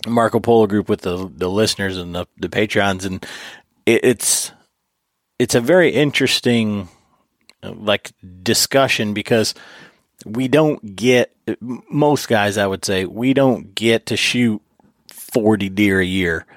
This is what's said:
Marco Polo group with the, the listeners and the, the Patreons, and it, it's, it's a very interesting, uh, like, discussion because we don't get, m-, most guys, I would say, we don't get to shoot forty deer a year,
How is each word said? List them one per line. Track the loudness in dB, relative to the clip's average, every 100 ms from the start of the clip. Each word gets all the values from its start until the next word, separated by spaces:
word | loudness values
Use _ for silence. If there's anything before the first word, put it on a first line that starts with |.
| -2
Marco | 0 2 2
Polo | 2 4 4
group | 2 0
with | -4
the, | -2 -6 -8 -6
the | -4
listeners | 0 -2 -2 -6 -6
and | -8 -8
the, | -10 -8
the | -6
Patreons, | -2 -2 0 0 -2 -6
and | -8 -12 -18 -18 -20 _ _ 0
it, | 2 2
it's, | 0 -2 -4 -6 -14 _ _ _ _ _ _ _ -4
it's | 0 0
a |
very | 4 4 4
interesting, | 2 0 0 0 0 2 2 0 -4 -8 _ _ _ _ _ _ _
uh, | -18 -8
like, | -2 -2 -4 _ -20 -8
discussion | -2 0 2 2 2 0 -2
because | -4 0 0 0 -4 -18 -20 -20 _ _ _ -10
we | -6 0
don't | 2 2 0 -8 -2
get, | 2 2 2 _ -8
m-, | -8 -8 -12 -6
most | 0 2 2 0
guys, | 0 2 0
I | -2
would | -2 -4
say, | -4 -4
we | -2 0
don't | 4 4 2 -4 -2
get | 0 0 0
to | -2
shoot | -2 0 0 0 _ _ _ _ _
forty | -20 -4 0 2 2 0
deer | 0 2 2
a | 0
year, | 0 -2 -4 -8